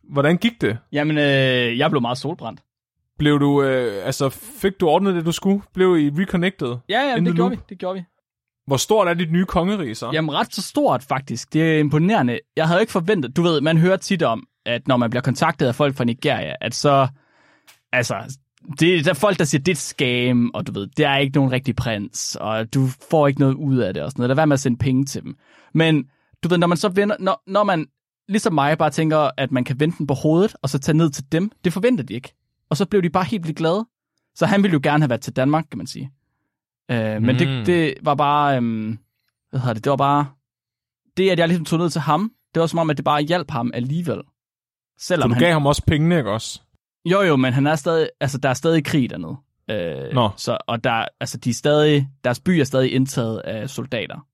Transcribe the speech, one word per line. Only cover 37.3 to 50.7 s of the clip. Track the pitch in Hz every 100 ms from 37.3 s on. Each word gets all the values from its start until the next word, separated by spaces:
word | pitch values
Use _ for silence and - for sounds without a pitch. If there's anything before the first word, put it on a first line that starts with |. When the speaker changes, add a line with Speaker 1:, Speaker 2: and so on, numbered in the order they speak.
Speaker 1:
Mm. | 131
Speaker 2:
det, | 165 131 110
det | 175 160 -
var | - 143
bare, | 143 147 147 135
øhm, | 120 113 107 113 _ _ _ _ _
hvad | 123
hedder | 123
det, | 113
det | 127
var | 139
bare, | 139 143 143 _ _ _ _ _ _ _ _ -
det, | 185
at | 175
jeg | 165
ligesom | 175 151
tog | 165
ned | 170
til | 160
ham, | 143 151 220 _ _ 160
det |
var | 165
som | 170
om, | 160
at | 143
det | 156
bare | 147
hjalp | 151 175 165
ham | 131 120
alligevel. | - 123 160 170 113 - _ _ _ _ _ _ _
Selvom | - 175 120
Speaker 1:
Så |
du |
Speaker 2:
han | 120
Speaker 1:
gav | 170
ham | 160 143
også | 147 -
pengene, | 156 160 175
ikke | 110
også? | 107 - - _ _ _ _ 170
Speaker 2:
Jo, | 190
jo, | 190 143
men | 131
han | 127 143
er | 156
stadig, | - 165 156 -
altså, | 143 135
der | 139
er |
stadig | 131 165 160 147
krig | 160 120
dernede. | - 80 143 _ _ -
Øh, | 107 85 67 67
Speaker 1:
Nå. | 127 110 -
Speaker 2:
så, | - 117
og | -